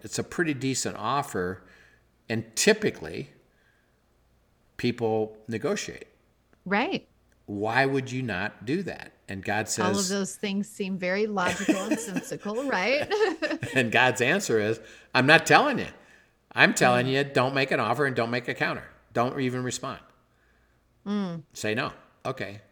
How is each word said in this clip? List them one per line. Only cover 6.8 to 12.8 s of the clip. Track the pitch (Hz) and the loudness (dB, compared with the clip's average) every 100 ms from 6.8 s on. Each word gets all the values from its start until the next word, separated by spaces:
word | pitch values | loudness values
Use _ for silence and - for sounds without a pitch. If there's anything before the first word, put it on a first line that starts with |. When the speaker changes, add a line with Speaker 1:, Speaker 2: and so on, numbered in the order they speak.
| 311 285 - _ _ _ - | 0 -4 -8 _ _ _ -10
Speaker 1:
Why | 101 107 120 135 | -4 0 4 4
would | 139 123 | 2 -2
you | 127 | -4
not | 127 92 104 - 110 | -4 -4 -4 -6 -4
do | 170 | -4
that?" | 165 73 - - - | -4 -10 -14 -18 -12
And | 95 | -8
God | 98 104 107 - | -2 -2 0 0
Speaker 2:
All | 185 | 0
of | 202 | 0
Speaker 1:
says, | 185 | 0
Speaker 2:
those | 202 190 - | -2 -4 -4
things | 208 196 196 | -4 -2 -4
seem | - 190 190 | -6 -6 -2
very | 180 196 214 | -2 0 0
logical | 202 180 175 196 - | 0 0 0 0 0
and | - 302 | 0 -2
Speaker 1:
<laughs> | |
Speaker 2:
sensical, | 208 180 - - 202 220 277 | -2 -6 -6 -8 -6 -4 -2
right? | 202 | 0